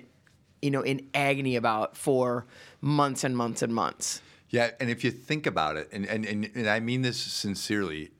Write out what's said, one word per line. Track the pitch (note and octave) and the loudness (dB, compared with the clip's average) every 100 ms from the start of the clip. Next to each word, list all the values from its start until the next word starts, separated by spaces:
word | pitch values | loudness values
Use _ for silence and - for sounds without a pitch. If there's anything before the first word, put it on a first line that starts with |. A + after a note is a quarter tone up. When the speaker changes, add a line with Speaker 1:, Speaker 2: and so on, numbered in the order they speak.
| - _ _ _ _ _ | -8 _ _ _ _ _
Speaker 1:
you | C#3+ | 0
know, | C#3 | 2
in | B2 C3+ - C#3+ | 0 -2 -2 0
agony | C#3 C#3 C3+ B2 | 2 2 0 2
about | A#2 A2 G#2+ - | 2 2 -2 -2
for | D#3 C3 B2 A#2+ - - - - | 2 4 2 0 -4 -14 -20 -6
months | C#3+ D3 C#3+ C3 C3+ | 0 2 2 2 0
and | B2 | 0
months | A#2 A2 | 0 0
and | A#2 | 0
months. | A2+ D#2 - - - - - _ | 2 0 -2 -6 -6 -10 -20 _
Speaker 2:
Yeah, | A#2+ A#2 - | 2 2 0
and | B2 | -2
if | A#2 | 0
you | B2+ | -2
think | - - D#3 D3 | -2 -4 -2 0
about | E2+ D#2 D#2 | 0 0 0
it, | - | -4
and, | G#2 G2 | -6 -2
and, | A2 G#2+ | -2 -2
and, | G#2 G#2+ B2 | -2 -4 -2
and | G#2+ | 2
I | A2 | 2
mean | A2+ B2+ | 2 0
this | B2+ - | 0 -2
sincerely, | - - G#2 F#2 - G#2 F#2 D#2 D#2 | -4 -4 -4 -4 0 0 0 -4 -8